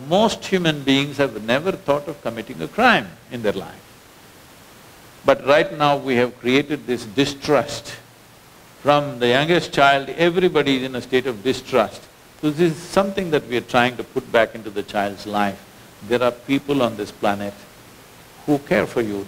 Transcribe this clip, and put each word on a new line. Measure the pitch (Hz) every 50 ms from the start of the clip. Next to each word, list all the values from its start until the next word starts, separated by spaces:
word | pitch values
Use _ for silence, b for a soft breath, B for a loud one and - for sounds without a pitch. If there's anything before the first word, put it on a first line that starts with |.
| 127
most | 143 175 202 226 208 - - -
human | - 190 180 175 160 151 143 135
beings | 135 135 139 143 147 135
have | 135 139 127 110 104 107
never | 113 123 143 165 190
thought | 180 - - 143 143 147 147
of | 170 151 -
committing | - 120 113 113 110 - 127 80
a | 80
crime | - - 208 240 247 208 151 104 87 78 - - -
in | 127 120
their | 110 101 92
life. | 95 85 - - - - - - - - - - - - - - - - - - - - - - - - - - - - - - - -
But | 139 135 135 127
right | 127 147 156 170 - 170
now | 151 147 147 143
we | 135 127 135 123
have | 120 123 120 - -
created | - 123 127 139 147 - 151 131 113
this | 123 123 113 117
distrust. | 110 95 139 139 143 - - - 147 147 123 117 - - - - - - - - - - - - - - - - - - - - - - -
From | - 139 147 147 143 139 127 120
the | 123
youngest | 120 120 135 151 165 180 165 - - -
child, | 151 139 139 139 139 135 131
everybody | - 156 170 175 170 190 180 175 151 151 139 139 135
is | 127 131
in | 131 127
a | 120
state | 117 - 131 127 123
of | 135 117 101 98
distrust. | 131 123 - - - 131 120 104 98 - - - - - - - - - -
So | - 151
this | 143 151 175 165 151
is |
something | - - - - 190 202 208 196 202 190 170
that | 151 135 117
we | 117 123
are | 113
trying | - - - 123 120 127 123
to | 113 110
put | - - 131 123 -
back | 120 117 110 107 -
into | 113 104 107
the | 98 104 98
child's | - - 104 101 101 98 95 -
life. | 107 104 104 104 101 95 - - - - - - - - - 101
There | 101 117 120
are | 123 123
people | 120 - - - 139 139 - - 143 139 120
on | 113 110
this | 104 104 -
planet | - - 120 104 101 101 101 101 - - - - - - - - - - - - - - - - - - -
who | 147 147 139
care | - - 180 208 165
for | - - 127
you. | 117 104 101 98 98